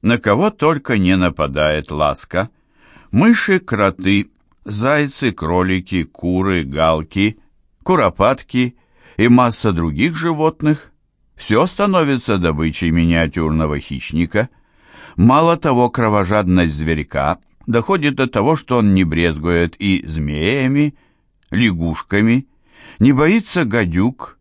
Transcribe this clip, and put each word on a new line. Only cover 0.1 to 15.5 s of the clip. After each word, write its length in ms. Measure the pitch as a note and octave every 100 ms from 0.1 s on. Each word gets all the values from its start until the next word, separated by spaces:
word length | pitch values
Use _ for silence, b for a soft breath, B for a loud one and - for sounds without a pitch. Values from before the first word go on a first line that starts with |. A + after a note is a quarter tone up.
| A#2+
кого 320 | A2 G#2 G3+
только 480 | G#3+ D3 D#3+ - A#2
не 180 | F#2 F#2+
нападает 720 | F2+ D2 D2 C#2 D2+ D2+ C#2+
Ласка. 600 | D2+ D2 C#2 - F2 G2+ _ b b b b b
Мыши, 480 | G2+ G3+ A3+ - F#3+
кроты, 720 | F#3 G#2+ G2 F#2+ F#2 G2+ - _ _ _ -
зайцы, 680 | G#2 B2 D3+ D3 - C3
кролики, 720 | E2+ D#2+ F2+ F#2 F#2 F2+ F#2
куры, 600 | D#2 - F2 F2+ F#2+ F#2
галки, 720 | C#2 C#2 D#2+ D#2+ D#2+ G2 G#2 G#2+ _ _ _ _
куропатки 920 | - F#3 G#2+ E2 G2+ C3+ - B2+ B2 - b b b b
и 120 | A#2
масса 440 | A#2+ B2 A2+ A2
других 420 | E2+ E2 D2 C#3
животных – 760 | D#3+ E3 D#3 D#3 D#3+ D3+ D3 - _ _ _ _ _
все 300 | - A2 F3+
становится 720 | - G3+ F#3 D3+ C3+ - G2+
добычей 520 | F2 D2+ D#2+ D#2 E2+
миниатюрного 880 | E2 E2+ E2 E2 E2+ D#2+ D#2 D#2 D2
хищника. 720 | - C2+ - D2+ E2+ G#2 A#2 B B B B B B B
Мало 400 | G#2 C#3 E3